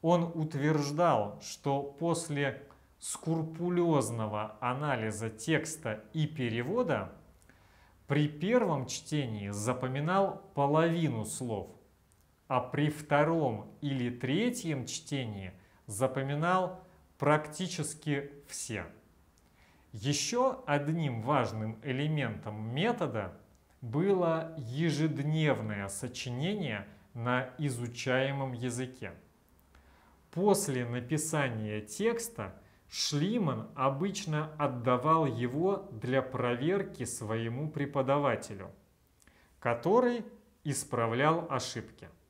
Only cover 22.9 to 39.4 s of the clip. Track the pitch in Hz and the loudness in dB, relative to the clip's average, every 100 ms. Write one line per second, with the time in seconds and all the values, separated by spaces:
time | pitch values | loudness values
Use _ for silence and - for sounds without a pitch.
22.9 | 240 151 110 95 - - _ _ _ 120 | 0 -2 -2 -4 -8 -20 _ _ _ -4
23.9 | 131 190 190 170 160 160 - 113 131 165 | 0 4 4 4 2 -2 -8 -8 0 0
24.9 | 143 160 135 143 156 151 117 107 104 98 | 2 2 0 0 2 4 2 0 -4 -4
25.9 | - 123 - - 120 160 208 156 104 98 | -6 -8 -8 -6 -4 -2 -2 -2 -4 -6
26.9 | - - 120 117 123 127 - 147 120 120 | -16 -16 -6 0 0 0 -4 -4 -2 -6
27.9 | 120 - 127 135 139 135 120 123 120 127 | -6 0 2 2 0 -4 -4 -4 -4 -6
28.9 | - 98 85 - _ _ _ _ - - | -6 -12 -12 -20 _ _ _ _ -20 -20
29.9 | - - _ _ - 202 190 - 127 120 | -20 -20 _ _ 2 4 6 4 0 0
30.9 | 120 120 156 156 156 135 113 107 107 107 | -4 0 -2 0 0 0 0 -2 -4 -6
31.9 | - 214 233 - - 101 - - _ _ | -2 0 0 -4 -8 -10 -10 -20 _ _
32.9 | - - 147 175 240 175 117 110 - 135 | -4 -2 2 2 2 2 0 -6 0 0
33.9 | 139 190 190 - 151 156 - 143 123 117 | 2 -2 -2 -2 -2 -2 0 0 2 2
34.9 | 123 151 165 147 113 120 135 185 196 - | 2 6 4 4 2 0 2 2 0 -4
35.9 | 113 120 131 131 123 120 120 147 196 165 | -8 0 2 2 -2 0 0 0 0 -2
36.9 | - 120 - 107 113 113 120 156 151 143 | -6 -6 -6 -4 -2 -2 -4 -4 -4 -2
37.9 | 147 131 143 143 110 - 101 90 - _ | 0 2 4 4 0 -4 -12 -12 -16 _
38.9 | _ _ _ - _ | _ _ _ -20 _